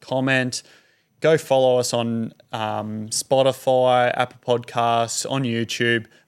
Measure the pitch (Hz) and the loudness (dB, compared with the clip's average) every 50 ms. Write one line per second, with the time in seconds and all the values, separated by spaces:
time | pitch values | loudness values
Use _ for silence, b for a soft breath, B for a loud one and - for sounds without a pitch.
0 | - - 131 131 131 135 135 131 127 127 - - b b b b b b b b | -8 -4 -2 -2 0 2 2 2 0 -2 -4 -8 b b b b b b b b
1 | b b _ _ - 151 160 151 - - 139 135 131 127 123 123 120 - 131 120 | b b _ _ 2 2 2 2 2 2 2 4 4 4 4 2 0 0 -2 -2
2 | 117 117 113 113 113 113 - - _ _ - 113 110 107 107 107 107 107 107 110 | -2 -2 -2 -4 -6 -8 -10 -16 _ _ -8 -6 -4 -4 -4 -6 -6 -8 -8 -10
3 | 107 110 - - - - 139 131 135 135 127 - - 135 131 127 127 127 123 123 | -8 -8 -8 -8 -2 0 2 4 4 2 0 0 0 0 2 2 4 4 4 4
4 | 120 123 - - 123 - - - _ 127 120 117 117 - - 123 117 117 117 117 | 2 2 0 -2 -4 -4 -6 -10 _ -2 -2 -2 -2 -4 -2 0 0 2 2 0
5 | 117 117 - - - - 131 135 135 117 113 113 117 - - - 123 117 117 113 | 0 -2 -4 -6 -6 -4 -4 -2 -2 -2 -2 -4 -4 -4 -4 -2 0 0 0 0
6 | 110 b b b b | -2 b b b b